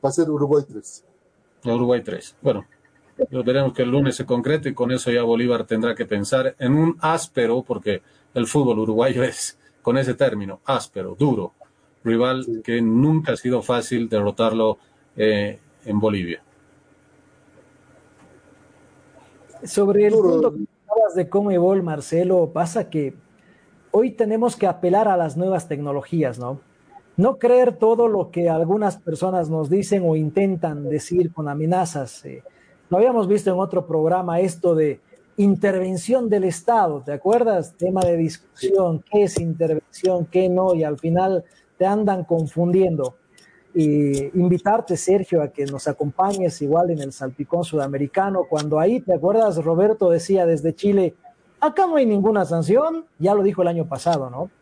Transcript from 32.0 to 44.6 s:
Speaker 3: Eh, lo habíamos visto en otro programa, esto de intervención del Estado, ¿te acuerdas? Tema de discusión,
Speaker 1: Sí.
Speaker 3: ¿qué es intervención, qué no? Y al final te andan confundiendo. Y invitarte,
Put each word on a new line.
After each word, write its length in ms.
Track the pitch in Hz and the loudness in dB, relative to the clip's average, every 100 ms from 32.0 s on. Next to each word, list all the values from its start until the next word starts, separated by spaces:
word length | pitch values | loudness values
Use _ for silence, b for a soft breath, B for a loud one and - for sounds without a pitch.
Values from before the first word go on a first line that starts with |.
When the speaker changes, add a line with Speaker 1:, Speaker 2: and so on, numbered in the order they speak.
| 123 - - | -10 -14 -18
Speaker 3:
Eh, 180 | - - b b b _ | -18 -20 b b b _
lo 80 | 180 | 2
habíamos 300 | 240 240 185 | 4 2 2
visto 240 | 208 196 | 0 2
en 80 | 180 | -2
otro 260 | 190 185 170 | 0 -2 -2
programa, 540 | 165 156 180 175 170 | 0 0 0 0 0
esto 340 | 185 170 180 | -2 0 0
de 260 | 160 151 135 _ b _ - | 2 0 -2 _ b _ 0
intervención 920 | 202 185 202 190 185 185 190 254 233 | 2 2 0 0 -2 -6 0 0 2
del 160 | 202 185 | 0 0
Estado, 580 | 165 - 233 185 143 131 | -2 0 2 2 -2 -8
¿te 80 | |
acuerdas? 640 | 143 190 233 233 190 151 _ | -4 0 2 2 0 -2 _
Tema 240 | 180 190 | -2 0
de 160 | 180 170 | 2 2
discusión, 840 | 160 - _ - 190 196 180 160 | 0 -4 _ -6 0 2 2 -2
Speaker 1:
Sí. 40 | - | -2
Speaker 3:
¿qué 120 | 208 | 2
es 160 | 196 - | 2 0
intervención, 840 | 170 165 165 156 _ - 185 180 165 | -4 -2 -2 -2 _ -4 -2 0 0
qué 240 | 180 185 | 0 2
no? 240 | 180 185 | 2 2
Y 100 | 175 | 2
al 140 | 156 143 | 0 -2
final 460 | 165 170 190 185 165 b b _ | -2 0 2 -2 -4 b b _
te 80 | 185 | 0
andan 380 | 208 208 190 | 2 0 -2
confundiendo. 920 | 165 170 156 - 170 180 185 160 127 - _ b b b b | -2 -2 -2 -2 2 2 2 0 -6 -8 _ b b b b
Y 640 | 175 151 147 143 139 139 185 | 0 2 2 2 0 -2 0
invitarte, 600 | 180 180 | 2 2